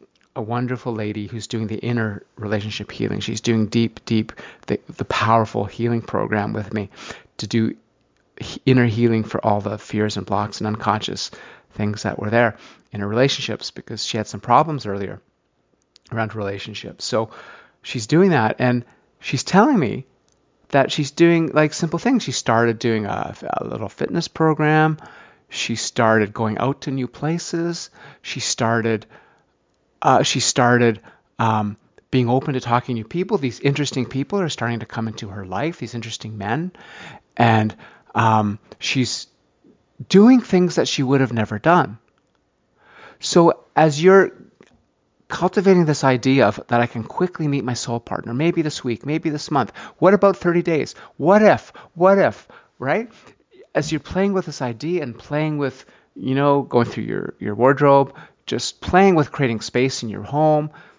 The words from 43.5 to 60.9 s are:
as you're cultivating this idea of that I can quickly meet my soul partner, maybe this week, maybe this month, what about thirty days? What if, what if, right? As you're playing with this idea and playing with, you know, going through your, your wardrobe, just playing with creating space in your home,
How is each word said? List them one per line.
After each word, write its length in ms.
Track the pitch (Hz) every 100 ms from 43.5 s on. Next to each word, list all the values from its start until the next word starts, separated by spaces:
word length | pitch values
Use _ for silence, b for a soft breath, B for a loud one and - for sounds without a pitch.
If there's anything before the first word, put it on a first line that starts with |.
| - _ -
as 260 | 160 143
you're 300 | 180 196 - - - _ _ _ _ _ _ _ -
cultivating 560 | - 180 208 190 180
this 200 | 156 143
idea 440 | 135 127 131 135 107
of 100 | - -
that 120 | 120
I 60 | 120
can 180 | 117
quickly 420 | 110 - 180 - 151
meet 140 | 139
my 120 | 117
soul 260 | 117 - 117
partner, 320 | - 98 107
maybe 300 | 123 165 170
this 200 | 156 -
week, 220 | 127 110
maybe 240 | 139 156 160
this 220 | 147 -
month, 220 | 143 98 B B B
what 160 | 175
about 240 | 196 196 180
thirty 240 | 175 170
days? 320 | 175 156 - - B -
What 240 | 147 208
if, 280 | 214 131 - - B
what 240 | 160 185 196
if, 320 | 139 - - B B -
right? 320 | 131 185 233 - - _ _ _ -
As 180 | 156 151
you're 80 | 156
playing 320 | - 185 202
with 140 | 190 165
this 160 | -
idea 400 | 127 113 156 180
and 160 | 135 113
playing 400 | - 147 156 147
with, 260 | 135 - - b b
you 200 | - 123
know, 280 | 135 143 143
going 240 | - 127 110
through 180 | 113
your, 300 | - - 50 -
your 160 | 107
wardrobe, 600 | 104 127 139 143 139 135 - B B -
just 340 | 123 - -
playing 360 | - 180 196 170
with 140 | 139
creating 300 | - 131 110
space 420 | - 123 131 -
in 60 | 113
your 140 | 98
home, 480 | 101 143 156 151 151 B B